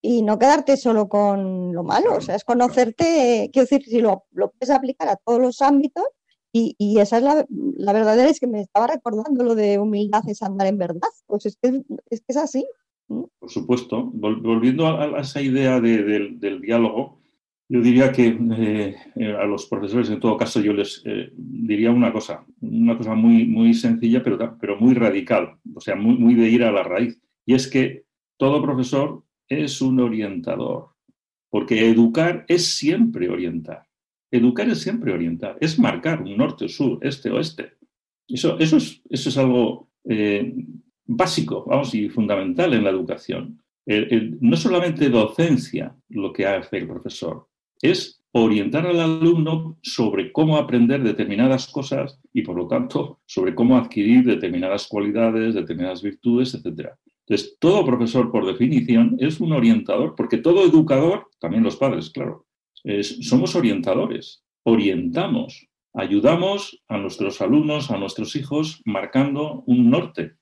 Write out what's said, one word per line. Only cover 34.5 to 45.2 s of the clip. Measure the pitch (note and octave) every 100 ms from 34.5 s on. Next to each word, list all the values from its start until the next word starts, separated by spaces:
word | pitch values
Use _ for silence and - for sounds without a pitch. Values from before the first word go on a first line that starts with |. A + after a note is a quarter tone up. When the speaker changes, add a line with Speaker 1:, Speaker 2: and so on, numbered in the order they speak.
| A#2+ B2
Speaker 2:
es | -
siempre | F3+ A3+ D3+
orientar, | F2+ E2+ E2 G2 -
es | D#3+ B3
marcar | A3 - D#3+ D#3+
un | F#2 G2+
norte | - - F#2
o |
sur, | - C3+ -
este | C#3 - -
o | G2
oeste. | D#3+ - - _ _ _ _ _ _
Eso, | B3 D#3+ -
eso | D#3+ D4+
es, | - - -
eso | - D3
es | B2+
algo, | C3 B2 A2+ - - _ -
eh, | G#2+ G#2 G2+ - - - - _ _ -
básico, | A#2 F3 - - - -
vamos, | C3 -
y | A2 G#2
fundamental | A#2+ G#2 G2+ F#2+ F2+ F3
en | A#2
la | G2
educación. | F#2+ F2 - - F2+ D#2+ - _ _ -
El, | G#2+ A2
el, | A2+ G#2+ -
no | A#2+ D#3+
solamente | A3+ F3+ F3 D#3+ C#3+
docencia | A#2